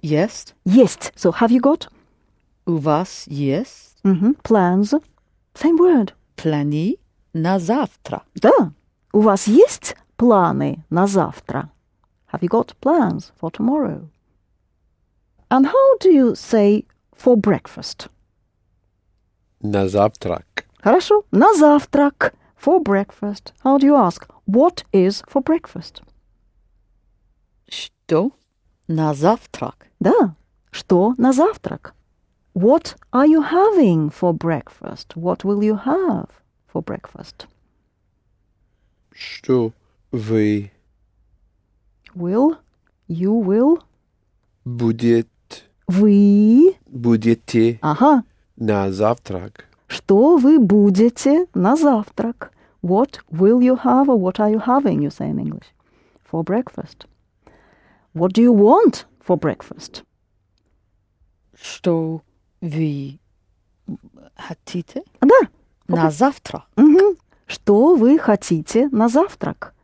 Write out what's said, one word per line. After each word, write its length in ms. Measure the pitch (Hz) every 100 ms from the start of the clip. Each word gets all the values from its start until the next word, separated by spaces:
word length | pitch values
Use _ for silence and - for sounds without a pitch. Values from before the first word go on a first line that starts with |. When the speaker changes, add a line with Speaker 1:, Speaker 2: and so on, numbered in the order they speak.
Speaker 1:
Есть. 540 | 156 151 208 - - _ -
Speaker 2:
Есть. 460 | 214 233 - - _
So 160 | 185
have 160 | 165 233
you 80 | 247
got? 280 | 269 320 - _ _ _ _ _ _ _ -
Speaker 1:
У 120 | 165
вас 480 | 147 151 185 - -
есть? 680 | 143 139 143 254 - _ _
Speaker 2:
Мгм. 320 | 196 185 202 294
Plans. 500 | - 220 180 185 208 294 _ _ _ _ _
Same 240 | - 311 330
word. 360 | 359 311 196 _ _ -
Speaker 1:
Планы 640 | 160 147 143 147 175 359 _ _ _
на 260 | 165 165 190
завтра. 640 | 165 247 254 _ - - _ -
Speaker 2:
Да. 360 | 226 508 185 - _ _ _
У 100 | 208
вас 260 | 214 196 -
есть 480 | 233 523 - - - _ _
планы 680 | 240 208 175 139 143 147 -
на 160 | 165 196
завтра? 600 | 196 160 - - 135 151 _ _ _ _ _ _
Have 100 | -
you 80 | 175
got 240 | 226 240 -
plans 500 | 262 330 214 170 - _
for 120 | 165
tomorrow? 560 | - 226 294 233 151 160 _ _ _ _ _ _ _ _ _ _ _ _ _ _
And 160 | 254 269
how 300 | 523 539 494
do 80 | 381
you 260 | 311 247 -
say 500 | - 226 202 214 - _ _ _
for 200 | - 240
breakfast? 760 | 202 151 - - - - - _ _ _ _ _ _ _ _ _ _ _ _ _ _ _
Speaker 3:
На 260 | 107 101 95
завтрак. 800 | 101 104 - 98 85 - - _ _
Speaker 2:
Хорошо. 420 | - 294 - 415 -
На 220 | 190 359
завтрак. 800 | 403 302 294 - 277 285 - 240 _ _ _
For 240 | - 359
breakfast. 720 | 285 196 202 - 208 202 - _
How 140 | 262 277
do 80 | 277
you 100 | 294
ask? 300 | 190 - - _ -
What 360 | 208 320 359 -
is 300 | 196 185 202 -
for 140 | 277
breakfast? 580 | 269 330 - - - - _ _ _ _ _ _ _ _ _ _ _ _ _ _ _ _ _
Speaker 1:
Что 640 | - - _ _ 160 220 _ _ _ _ _ _
на 260 | 160 156
завтрак? 720 | 143 165 233 _ - - - _ _
Speaker 2:
Да. 360 | 190 453 233 160 _ _ _
Что 420 | - - 180 202 254
на 140 | 247
завтрак? 600 | 262 349 427 - - - _ _ _ _ _ _ -
What 400 | 196 311 - - _
are 140 | 247 294
you 140 | 320 285
having 580 | 339 415 403 240 165 151
for 220 | - 180
breakfast? 800 | 160 165 156 - _ - - - -
What 280 | 170 180
will 180 | 190 202
you 140 | 214 214 254
have 440 | 330 370 180 - _ _ _ _
for 100 | -
breakfast? 640 | 156 - - - - _ - _ _ _ _ _ _ _ _ _ _ _ _ _ _ _ _
Speaker 3:
Что 600 | _ - - - 131 113 - _ _ _
вы 600 | 127 107 113 107 104 101 _ _ _ _ _ _ _ _ _ _ _ _ _ _ 180
Speaker 2:
Will. 420 | 170 208 285 320 _ _ _ _ _
You 240 | 165 190 226
will. 380 | 190 208 262 330 _ _ _ _ _ _ _ _ -
Speaker 3:
будет 640 | 120 117 117 117 117 113 _ _ - _ _ -
Speaker 2:
Вы. 880 | 180 208 202 202 202 214 240 349 381 _
Speaker 3:
будете 920 | 127 120 113 113 113 - 117 113 117
Speaker 2:
Ага. 420 | 156 151 269 285 - _ _ _
Speaker 3:
на 360 | 113 104 98
завтрак? 720 | 95 107 120 - 92 95 _ - _ _
Speaker 2:
Что 500 | - - 196 269 339
вы 220 | 254 311
будете 880 | 208 208 202 190 233 240 277 302 359
на 220 | - 185 294
завтрак? 760 | 302 233 208 - 226 240 - _ _ _
What 360 | 175 185 269 - _
will 300 | 160 190 247
you 160 | 247 254
have 240 | 254 247 277
or 80 | 240
what 220 | 185 185
are 100 | 214
you 100 | 214
having, 420 | 233 262 277 156
you 80 | 143
say 200 | - 160
in 100 | 143
English, 280 | 151 151 _ _ _ _ _ _ _
for 140 | 160
breakfast? 640 | 165 202 254 - - _ - _ _ _ _ _ _ _ _ _ _
What 200 | 156 180
do 80 | 185
you 120 | 240
want 520 | 220 208 330 440 - - _ -
for 120 | 175
breakfast? 640 | 160 - - - - - _ _ _ _ _ _ _ _ _ _ _ _ _ _ _ _
Speaker 1:
Что 640 | - - 185 165 160 160 _ _ _ _
вы 580 | 170 151 156 143 139 139 _ _ _ _ _ _ - - _ _ 71 _
хотите? 680 | - 170 - 175 - - - _
Speaker 2:
Да. 280 | 269 508 - _ _ _ _
Speaker 1:
На 200 | 165 160
Speaker 2:
For 40 |
Speaker 1:
завтра. 540 | 147 262 285 - - _ -
Speaker 2:
Мгм. 420 | 294 320 403 359 _ _ _
Что 480 | - - 202 277 339
вы 220 | 226 311
хотите 680 | - 202 - 165 151 220 277
на 180 | 254 226
завтрак? 640 | 247 392 - - - - _